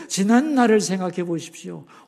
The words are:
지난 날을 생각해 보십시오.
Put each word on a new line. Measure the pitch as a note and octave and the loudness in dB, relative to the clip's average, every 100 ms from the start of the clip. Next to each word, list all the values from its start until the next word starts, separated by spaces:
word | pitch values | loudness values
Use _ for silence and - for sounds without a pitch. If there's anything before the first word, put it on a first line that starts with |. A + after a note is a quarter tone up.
| - | -10
지난 | - G3+ A#3 D#4 | -2 2 2 2
날을 | C#4 A#3+ A3 | 2 4 4
생각해 | E3+ F#3 F#3 F3 | 2 -4 -4 -6
보십시오. | F3 E3 E3 - F#3 E3+ C#3+ - | -6 -6 -8 -16 -16 -16 -18 -18